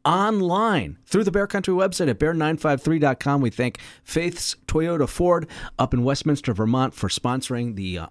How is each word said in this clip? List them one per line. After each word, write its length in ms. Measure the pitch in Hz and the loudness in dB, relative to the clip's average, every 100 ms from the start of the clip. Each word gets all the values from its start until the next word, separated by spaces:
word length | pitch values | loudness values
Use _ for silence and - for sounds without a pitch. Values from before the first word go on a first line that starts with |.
online 920 | - 180 208 214 180 185 226 185 85 - - | 0 2 2 2 0 0 2 0 -2 -8 -2
through 180 | 190 | 0
the 80 | 208 | 2
Bear 160 | 190 202 | 0 0
Country 260 | 202 190 | -2 0
website 360 | 185 190 180 165 | 0 0 0 0
at 100 | 110 | 2
bear 140 | 156 | 0
nine 240 | 165 156 160 | 2 0 0
five 240 | 160 139 | 0 0
three 180 | - 160 | 2 2
dot 220 | 147 127 | 2 2
com. 180 | 143 143 | 0 2
We 100 | 127 | 2
thank 280 | - 123 - - - | 0 -2 -4 -12 -20
Faith's 540 | - 160 175 170 - - - | -6 -2 -2 -2 -6 -8 -4
Toyota 400 | 160 165 170 135 | 0 0 0 0
Ford 400 | - 175 170 156 - - - | 0 2 2 0 -10 -10 -2
up 140 | 127 | 0
in 100 | 127 | 2
Westminster, 500 | 123 139 - 143 - | 2 0 0 0 0
Vermont, 400 | 98 110 127 131 | 0 2 2 0
for 140 | - 98 | -2 -4
sponsoring 680 | - 123 127 - 123 120 101 | -2 -2 -2 -4 -4 -4 -4
the, 220 | 95 90 | -6 -6
uh, 80 | 82 | -6